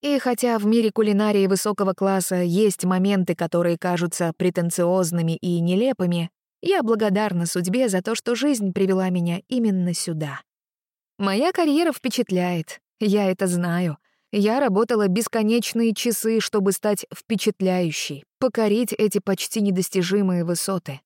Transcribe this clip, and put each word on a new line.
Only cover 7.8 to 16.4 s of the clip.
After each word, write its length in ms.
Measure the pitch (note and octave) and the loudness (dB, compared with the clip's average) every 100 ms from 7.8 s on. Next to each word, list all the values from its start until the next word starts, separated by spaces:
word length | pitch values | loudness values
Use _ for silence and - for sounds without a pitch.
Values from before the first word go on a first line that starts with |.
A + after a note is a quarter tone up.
| B3+ | 0
за 120 | F#3+ | 0
то, 140 | G3+ | -2
что 220 | A3+ - A#3 | -4 -4 -2
жизнь 360 | C#4+ B3+ G3 | 0 0 -2
привела 360 | F#3 F#3+ F#3+ F#3 | 0 0 2 0
меня 300 | F3+ E3+ E3+ - | 0 -2 -4 -4
именно 440 | B3+ A3+ F#3+ F3+ | -2 0 0 0
сюда. 480 | E3+ - D#3+ D3+ C#3 - _ _ _ _ _ _ _ | -2 -6 -6 -6 -10 -16 _ _ _ _ _ _ _
Моя 320 | G3 G3 D#4+ | -2 0 0
карьера 420 | F#4 E4 C#4+ E4+ | 2 2 2 2
впечатляет, 880 | C4+ C4 A#3 A#3 F3+ F3+ F3 D#3+ - _ _ | 0 -4 -2 0 0 0 -2 -6 -12 _ _
я 280 | G#3 G#3 G3 | 0 2 2
это 200 | F#3 F#3+ | 0 0
знаю. 500 | F3 F3 E3+ F3+ D3 _ _ _ | 0 -2 -2 -2 -4 _ _ _
Я 300 | G3+ G#3 B3 | 0 2 2
работала 480 | C4+ F#3+ A#3 A#3 G3+ | 2 2 2 2 2
бесконечные 880 | F#3 A3 A3+ G#3+ A#3 A3 A3+ A#3 | 0 -2 -2 2 0 0 0 0
часы, 440 | G#3 A#3+ G#3+ A3 | 0 -2 -2 0
чтобы 320 | A3+ | 0